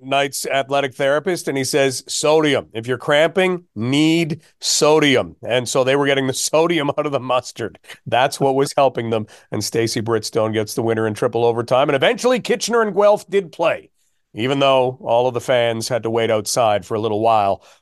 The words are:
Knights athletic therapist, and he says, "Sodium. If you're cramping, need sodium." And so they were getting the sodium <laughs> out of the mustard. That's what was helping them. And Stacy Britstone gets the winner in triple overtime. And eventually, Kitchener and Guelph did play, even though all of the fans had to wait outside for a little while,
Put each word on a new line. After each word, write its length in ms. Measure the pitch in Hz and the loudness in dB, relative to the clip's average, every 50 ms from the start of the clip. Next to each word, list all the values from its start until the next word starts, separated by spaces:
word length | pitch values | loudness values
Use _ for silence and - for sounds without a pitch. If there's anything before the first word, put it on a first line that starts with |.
Knights 440 | 127 135 135 139 143 143 139 - - | -8 -4 -2 0 -2 -2 -4 -8 -8
athletic 480 | 147 131 139 131 127 139 139 139 135 - | -4 -2 -2 -2 0 -2 -2 -2 -2 -4
therapist, 520 | - 143 135 143 151 139 190 175 165 - | -2 0 0 0 0 0 -2 -4 -4 -4
and 100 | 160 139 | -4 -4
he 60 | 135 | -4
says, 400 | 131 - - 143 135 135 127 - - - | -4 0 0 2 2 2 0 -4 -10 -8
"Sodium. 640 | - - 156 151 156 160 156 147 135 110 78 - | -8 -2 0 2 2 4 2 2 0 0 -4 -6
If 160 | - 113 113 123 | -10 -10 -6 -4
you're 100 | 127 120 | -6 -4
cramping, 680 | - 156 147 147 160 160 165 196 185 185 180 175 175 _ - | -2 0 2 2 2 2 2 0 0 0 -2 -4 -8 _ -10
need 680 | 104 113 123 139 147 156 160 160 170 170 147 160 - _ _ _ _ | -6 -4 -2 0 2 2 2 2 0 0 -2 -6 -10 _ _ _ _
sodium." 760 | - - - - 156 147 156 156 151 143 131 113 92 82 78 _ - | -6 -4 0 2 4 4 4 4 4 4 4 2 0 -2 -10 _ -6
And 220 | 107 117 127 120 - | -2 -2 -2 -2 0
so 160 | - 139 127 | 0 0 2
they 100 | 131 139 | 2 2
were 120 | 143 143 | 2 2
getting 200 | 139 139 139 135 | 2 0 0 0
the 60 | 131 | -4
sodium 580 | 127 - - - 147 156 165 170 175 156 139 143 | -4 -4 -4 0 0 2 2 2 0 0 -2 -2
<laughs> 80 | 131 151 | -2 -2
out 80 | 147 | -4
of 60 | 151 | -2
the 80 | 139 123 | -4 -4
mustard. 580 | 123 131 123 127 - - - - 113 95 - - _ - - _ - | -2 -2 -2 -2 -4 -6 -10 -8 -10 -10 -10 -14 _ -20 -20 _ -8
That's 360 | 127 110 120 135 143 - - | -2 0 2 2 2 0 0
what 160 | 139 135 131 | 0 0 2
was 160 | 139 143 - - | 0 0 0 2
helping 340 | 147 139 127 - 127 117 113 | 2 2 2 2 -2 -4 -2
them. 180 | 113 110 107 - - - _ - | -2 -2 -2 -6 -14 -20 _ -10
And 100 | - 110 | -8 -6
Stacy 400 | 104 - - 117 117 113 - 120 | -6 -4 -2 -2 -2 -2 -2 -4
Britstone 500 | 107 113 113 110 - - - 117 110 110 | -2 -2 -2 -2 -2 -2 -2 -2 -2 0
gets 220 | 107 110 110 - - | 0 -2 -4 -2 -4
the 80 | - | -4
winner 240 | 113 113 113 113 110 | -2 0 0 0 0
in 80 | 110 104 | -2 -2
triple 300 | - 135 117 117 117 117 | -2 -2 -2 0 2 2
overtime. 440 | 117 113 120 117 - 131 127 147 151 | 2 2 0 -2 0 2 2 2 2
And 60 | 143 | 2
eventually, 460 | 131 151 202 247 - - 247 254 214 | 2 2 2 0 2 0 0 0 0
Kitchener 420 | - - 247 - - 202 240 233 | 0 -2 -4 -2 -2 -2 0 0
and 100 | 220 208 | 0 0
Guelph 380 | 170 196 208 208 208 - - - | 0 2 4 4 4 2 -2 -2
did 220 | 190 202 185 151 | -2 -2 -2 -4
play, 380 | - - 165 151 117 - - _ _ _ _ _ _ _ _ _ - | -6 -2 -2 -2 -2 -4 -8 _ _ _ _ _ _ _ _ _ -8
even 240 | 107 117 131 143 139 | -4 -2 -2 0 2
though 400 | 139 135 135 131 127 127 127 - | 4 4 4 4 2 0 -2 -6
all 280 | - 117 117 120 123 127 | -2 0 2 2 2 2
of 60 | 120 | -2
the 60 | 120 | -4
fans 460 | - - 127 120 117 117 113 113 110 | -2 0 0 2 2 0 -2 -4 -4
had 160 | - 127 113 | -4 -4 -4
to 80 | 107 113 | -4 -2
wait 220 | 113 117 113 113 | -2 0 0 2
outside 520 | 110 107 101 - - 131 117 107 104 101 87 | 0 0 0 -2 -2 0 2 2 2 0 -2
for 120 | - 113 | -4 -4
a 40 | 107 | -4
little 200 | 110 110 104 107 | -2 -2 -2 0
while, 420 | 113 113 113 110 101 98 92 - _ - - _ | 2 2 2 2 2 0 -2 -2 _ -20 -20 _